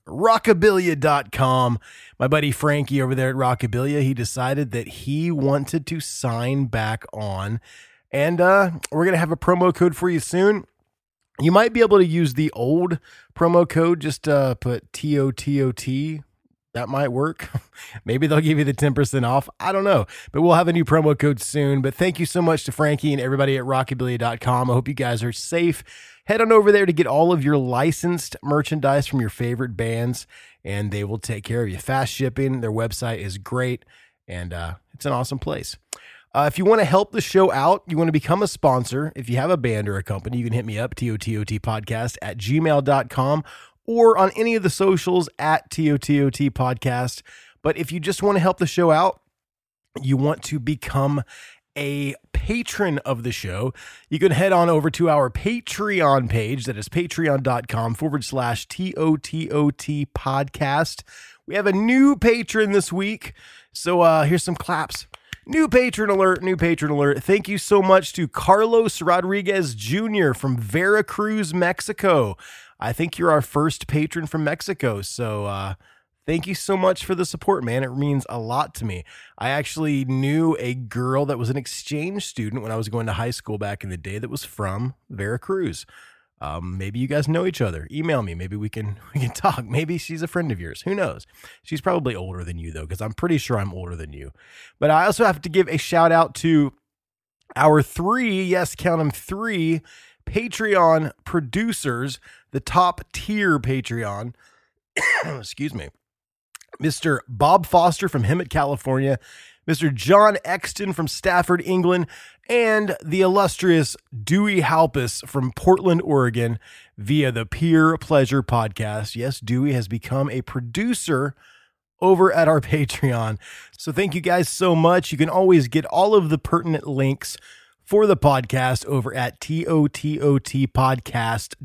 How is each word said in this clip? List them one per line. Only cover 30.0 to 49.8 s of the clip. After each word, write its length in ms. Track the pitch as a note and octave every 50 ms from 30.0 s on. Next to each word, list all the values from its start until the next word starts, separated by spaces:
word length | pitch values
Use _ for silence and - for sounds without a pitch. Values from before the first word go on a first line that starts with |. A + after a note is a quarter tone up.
| A#2+ B2 A#2+ - - _ - - - - _ _ -
and 280 | - G2 G2+ G#2 G2+
they 120 | G2 G#2 G#2
will 160 | G2 A2 A2
take 240 | - - A2+ G#2 G2+
care 200 | - A2+ A#2+ A#2+
of 60 | G2+
you. 80 | F2+ F2+
Fast 360 | - - C3+ C3+ C3 A#2 -
shipping. 480 | - C3+ B2+ A#2 - C3+ C3+ C3 B2+
Their 100 | A#2 A2
website 480 | G#2+ A2+ A2+ A2+ - - B2 A#2 A2+ F2
is 180 | F#2 G2 F#2 G2+
great, 480 | F#2+ - B2 B2+ B2+ B2+ B2 A2+ _ _ _ _ _ _ _ _ _ -
and, 260 | F2+ F2+ F2+ F2 F2
uh, 220 | E2+ E2 E2 F2 - _ _ -
it's 120 | - -
an 80 | C#3+ C3
awesome 260 | A#2+ B2+ - C#3 C3
place. 380 | - D3+ D3+ - - - - - _ _ - - - - - - _ _ -
Uh, 100 | C3 D3
if 140 | D3 - -
you 60 | F#3
wanna 180 | G3+ A3+ A3 G3+
help 300 | C3+ D3+ F#3+ G#3 - -
the 80 | A3+
show 300 | - - - F#3+ F#3+ F#3
out, 300 | - C3+ C3+ E3 G3 G3 - F3+
you 100 | E3 D3+
wanna 140 | E3 E3
become 320 | D#3 D3+ - - E3+ G3 G#3+
a 40 | F3+
sponsor, 640 | - - - D3 B2+ B2+ A#2+ - A#2+ C3+ D3+ D#3 -
if 140 | - B2 A#2
you 80 | A#2+ B2+
have 120 | C#3 E3+
a 80 | F#3 D#3
band 300 | A#2+ A#2+ A2 G#2+ G#2 G#2
or 60 | G2 F#2+
a 60 | F#2
company, 340 | - G#2+ G2 - A2+ B2 A#2+
you 60 | A#2
can 100 | A#2 A2
hit 120 | B2 G#2+
me 120 | A2 G#2+ G#2
up, 160 | A#2+ B2+ -
T 160 | - B2+ A#2+
O 80 | A2 G#2
T 180 | - A2 A2 G#2
O 60 | G#2
T 160 | - A2 G#2
podcast 580 | - A2+ A2 A2 G#2 G2 A2+ A2+ A#2+ A#2 - -
at 160 | - G#2+ F#2 A2+
gmail 460 | G2 G#2 C#3 D#3 E3 D#3+ D3 C#3+ C3+
dot 260 | C#3 C#3 C3+ B2 B2
com, 340 | - C3+ C3 C#3 D3 D#3 D3 - - - - - _ _ _
or 320 | - A#3 A#3 A#3 A3+ A3 F#3
on 140 | F#3+ F#3+ -
any 180 | - A3+ A#3 A#3
of 80 | A3+ F#3+
the 60 | E3+
socials 600 | - - F#3+ G3 F#3+ D#3+ - F#3 F3+ F3+ E3 - - -
at 320 | - D#3 D#3 - - -
T 180 | - - D#3+ D3+
O 60 | D3 C#3
T 240 | - - D3 C#3+
O 80 | C#3 C3+
T 220 | B2+ - C#3+ C#3
podcast. 720 | - - B2+ B2+ B2+ A#2 - C3+ A#2+ A#2+ B2 B2 - - - - - - - _ _ _ -
But 140 | D#3 D#3 -
if 140 | E3 -
you 100 | D#3+ F3+
just 200 | D3+ F#3+ F#3+ -
wanna 180 | - G3+ G3+ F#3+
help 180 | E3 F#3 F#3 -
the 80 | F3 C#3+
show 240 | - - F3 E3
out, 300 | D#3 D#3 F3+ F#3+ - _ _ _ _ _ _ _ _ _ _ _ _ _